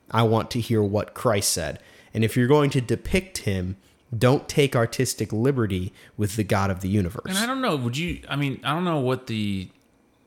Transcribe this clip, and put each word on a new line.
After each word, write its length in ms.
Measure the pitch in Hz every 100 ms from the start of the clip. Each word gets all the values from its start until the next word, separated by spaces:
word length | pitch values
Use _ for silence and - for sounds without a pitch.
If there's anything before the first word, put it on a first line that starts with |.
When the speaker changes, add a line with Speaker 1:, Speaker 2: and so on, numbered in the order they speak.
| -
Speaker 1:
I 100 | 110
want 300 | 117 110 104
to 100 | 127
hear 220 | 113 117
what 320 | 101 104 98 -
Christ 360 | 127 104 -
said. 280 | - 76 - - - -
And 100 | 107
if 140 | 110 127
you're 80 | 123
going 220 | 147 143
to 100 | 139
depict 580 | 117 117 - 190 190 -
him, 360 | - 95 90 92 _ _ - 113
don't 320 | 123 143 -
take 280 | - 143 123
artistic 580 | 117 - 127 - 110
liberty 580 | 110 127 135 110 95 92 - - -
with 180 | 104 110
the 80 |
God 260 | 101 101 98
of 120 | 92
the 80 | 95
universe. 340 | 101 87 - -
Speaker 2:
And 120 | 190
I 80 | 233
don't 140 | 262
know, 140 | 254 151
would 220 | 120 127
you, 220 | 175 - -
I 60 | 139
mean, 240 | 143 127
I 120 | 123 151
don't 100 | 180
know 140 | 156
what 260 | 127 127 -
the, 440 | 113 104 98 90 _ _ _ _ _